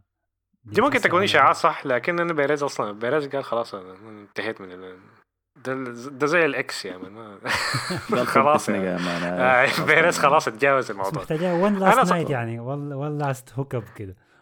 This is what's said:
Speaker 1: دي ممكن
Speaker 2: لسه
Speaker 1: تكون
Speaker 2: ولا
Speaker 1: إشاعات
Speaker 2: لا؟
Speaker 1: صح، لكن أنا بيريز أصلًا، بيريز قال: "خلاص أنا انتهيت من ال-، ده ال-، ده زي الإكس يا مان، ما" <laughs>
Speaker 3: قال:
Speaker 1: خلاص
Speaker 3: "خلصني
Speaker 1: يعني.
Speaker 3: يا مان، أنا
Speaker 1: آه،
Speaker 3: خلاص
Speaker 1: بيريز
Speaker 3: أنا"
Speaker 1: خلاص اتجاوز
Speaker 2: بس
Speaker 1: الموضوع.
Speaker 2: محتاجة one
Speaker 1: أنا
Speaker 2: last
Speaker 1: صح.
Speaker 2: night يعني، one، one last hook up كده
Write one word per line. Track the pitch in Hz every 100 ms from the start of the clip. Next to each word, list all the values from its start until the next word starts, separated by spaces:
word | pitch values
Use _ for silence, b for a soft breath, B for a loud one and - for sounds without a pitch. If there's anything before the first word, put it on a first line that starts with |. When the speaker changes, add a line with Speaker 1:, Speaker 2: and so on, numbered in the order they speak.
| _ _ _ _ _ _
Speaker 1:
دي | 113 175
ممكن | 277 262
Speaker 2:
لسه |
Speaker 1:
تكون | 175 175
Speaker 2:
ولا |
Speaker 1:
إشاعات | 196 151 147 160
Speaker 2:
لا؟ |
Speaker 1:
صح، | 160 147 143
لكن | 123 147 175
أنا | 170
بيريز | 151 139 147
أصلًا، | 143 - 107
بيريز | 104 117 151 139
قال: | 139
"خلاص | - 117 117
أنا | 98 92 92 110
انتهيت | 107 101 - 107 110
من | 95
ال-، | 90 92 92 101 _ _ _ _ _
ده | 127
ال-، | 131 123 120 131 131
ده | 147
زي | 170
الإكس | 156 127 - -
يا | 95 90
مان، | 92
ما" | 110 107 98
<laughs> | 113 - - 127 - 180 - 123
Speaker 3:
قال: | 120
Speaker 1:
خلاص |
Speaker 3:
"خلصني | 135 139 147 - 101
Speaker 1:
يعني. | 92
Speaker 3:
يا | 87 90
مان، | 85
أنا | 87 - 127 127
Speaker 1:
آه، | 131
Speaker 3:
خلاص | 165 147
Speaker 1:
بيريز | 156 170 -
Speaker 3:
أنا" | 143
Speaker 1:
خلاص | 151 131
اتجاوز | 110 139 135
Speaker 2:
بس | 117
Speaker 1:
الموضوع. | 98 98 151
Speaker 2:
محتاجة | 95 156 180 170
one | 202
Speaker 1:
أنا | 196 190
Speaker 2:
last | 240
Speaker 1:
صح. | 180 175
Speaker 2:
night | 147
يعني، | 127 113 113
one، | 120 143 143
one | 135 151 147 143
last | 127 - 131
hook | 139 123
up | - -
كده | 98 92 b b